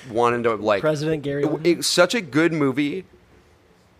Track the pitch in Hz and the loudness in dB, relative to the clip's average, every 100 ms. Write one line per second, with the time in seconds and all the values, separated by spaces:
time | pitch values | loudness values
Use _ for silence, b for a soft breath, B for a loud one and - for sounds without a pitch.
0 | 135 110 120 120 117 104 107 101 156 151 | -6 0 2 2 0 0 0 2 0 0
1 | 156 156 139 143 151 151 170 143 - 175 | -2 -4 -4 -2 -2 0 0 0 0 2
2 | 175 240 156 135 165 160 139 127 143 185 | 2 0 -2 0 0 2 0 0 -4 -6
3 | 185 _ _ _ _ _ _ _ _ | -12 _ _ _ _ _ _ _ _